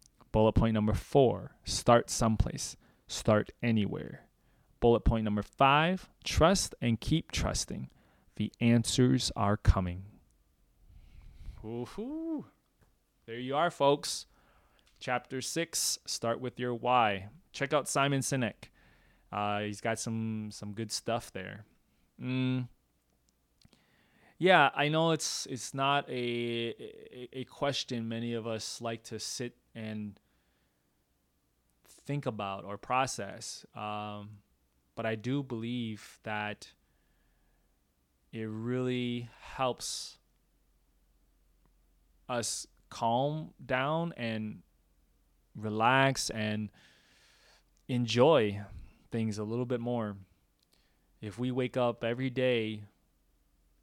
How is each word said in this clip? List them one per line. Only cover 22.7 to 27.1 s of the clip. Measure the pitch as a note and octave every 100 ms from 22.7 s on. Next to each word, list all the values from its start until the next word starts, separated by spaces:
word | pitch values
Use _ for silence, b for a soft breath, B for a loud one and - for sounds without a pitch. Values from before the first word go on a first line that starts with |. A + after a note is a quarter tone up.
| - _ _ _ _ _ _ _ _ _ b b b b b b b
Yeah, | F3 F3 C#3
I | C#3 D3
know | D#3+ E3
it's, | D#3+ - - -
it's | C3 -
not | C#3 C3+ C#3+ C#3+
a, | B2+ A#2+ A#2+ A#2+ A#2 A#2
a, | - A#2 - -